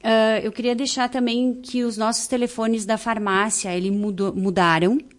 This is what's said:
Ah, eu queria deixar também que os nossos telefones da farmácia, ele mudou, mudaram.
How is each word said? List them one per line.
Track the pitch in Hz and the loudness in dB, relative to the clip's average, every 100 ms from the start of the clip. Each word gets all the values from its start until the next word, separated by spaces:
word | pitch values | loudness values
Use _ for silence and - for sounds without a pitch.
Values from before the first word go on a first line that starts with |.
Ah, | 226 220 220 220 | 0 4 4 2
eu | 220 | -2
queria | 233 240 240 | -4 -2 -2
deixar | 277 - 247 | -2 -2 -2
também | 254 240 240 254 247 | 0 0 2 0 -2
que | - 247 | -4 -2
os | 240 214 | -2 0
nossos | 220 226 - | 0 -2 -2
telefones | 254 240 - 226 226 202 | -2 -2 -2 0 0 0
da | 220 | -2
farmácia, | 233 214 202 190 214 - 196 180 | -2 -2 0 0 0 -2 -2 -2
ele | 190 | -2
mudou, | 202 208 185 196 | -2 -2 -2 -2
mudaram. | - 190 185 170 160 175 269 - | -2 0 2 4 4 4 2 -2